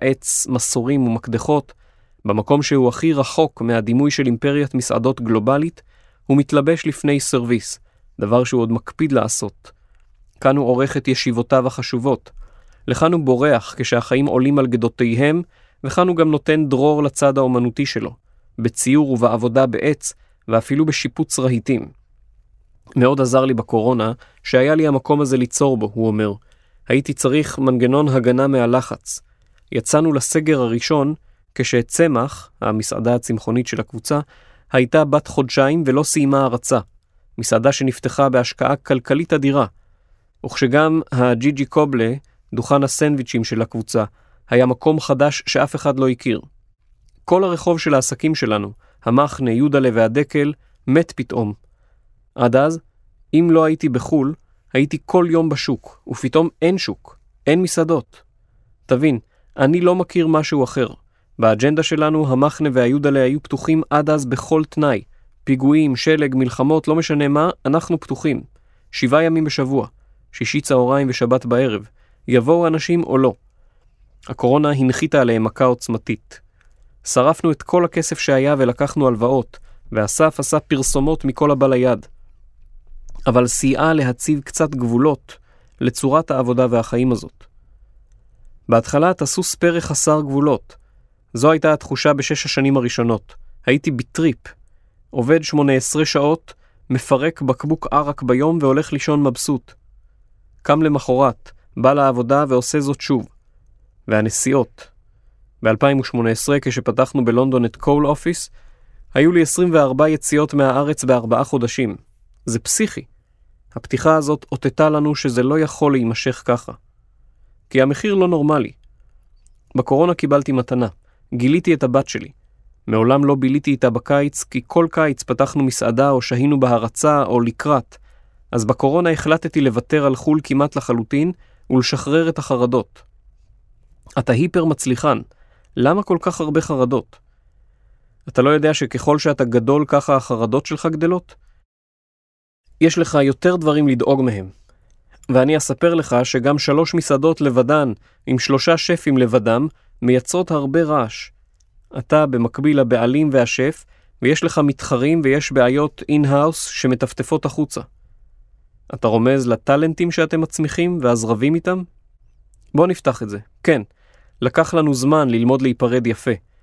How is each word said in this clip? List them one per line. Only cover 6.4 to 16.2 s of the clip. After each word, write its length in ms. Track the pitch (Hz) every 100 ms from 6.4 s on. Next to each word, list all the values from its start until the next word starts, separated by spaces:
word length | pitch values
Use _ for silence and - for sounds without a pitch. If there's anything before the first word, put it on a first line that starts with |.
| 143 147 143 165 156
לפני 340 | 135 147 143
סרוויס, 580 | - 131 120 120 - - _ _ _ -
דבר 240 | 104 120
שהוא 180 | 123 127
עוד 100 | 113
מקפיד 400 | 117 - - 156
לעשות. 600 | 131 107 - 101 - - _ _ _ _ _ _ -
כאן 160 | 135 139
הוא 100 | 123
עורך 300 | 127 135 143
את 120 | 131
ישיבותיו 580 | 127 123 117 120 131 127
החשובות. 640 | - 120 123 131 123 - - - - - _ -
לכאן 240 | 123 160
הוא 120 | 175
בורח 500 | 135 123 147 120 - -
כשהחיים 480 | 120 120 - 131 139
עולים 320 | 127 131 143
על 80 | 131
גדותיהם, 760 | 117 117 - 120 113 143 165 175 _ _ _
וכאן 240 | 135 180 180
הוא 80 |
גם 140 | 170